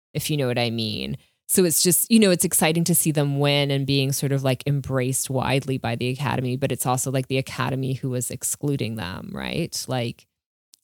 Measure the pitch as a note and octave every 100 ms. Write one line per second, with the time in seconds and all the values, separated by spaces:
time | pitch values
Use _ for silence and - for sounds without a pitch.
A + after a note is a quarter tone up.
0 | _ - - D3+ B2+ B2 A#2+ A2+ A2 G#2
1 | C2 - _ _ - - F3+ D#3 F#3 E3
2 | - A3+ G#3 F3 F3+ - D#3+ E3+ E3+ E3
3 | E3 D3 C#3+ C#3 C#3+ C#3+ C#3+ C#3 C#3 C#3
4 | C3+ C3 C#3 C#3 C3+ B2+ - C#3+ C3 C3+
5 | B2+ C3 - C3 - C3+ C3+ C3 A2+ A#2
6 | B2 C3 C3+ B2 B2+ B2+ C3+ B2+ C3+ C3
7 | C3+ C3+ B2+ C3 C3 - B2+ C3 C3+ C3
8 | C3+ B2 A#2+ B2 - - C#3+ C#3 A2 A2
9 | F2 F#2 - C#2 C2 B1+ - - - C3
10 | A#2+ - _ _ _ _ _ _